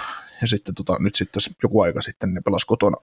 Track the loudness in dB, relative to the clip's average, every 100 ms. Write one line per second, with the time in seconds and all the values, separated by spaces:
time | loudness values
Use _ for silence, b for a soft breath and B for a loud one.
0 | B B B B -2 -2 -4 -6 -4 0
1 | 0 -2 -4 -2 -4 0 2 4 4 0
2 | -6 -6 -4 -2 0 0 0 2 2 0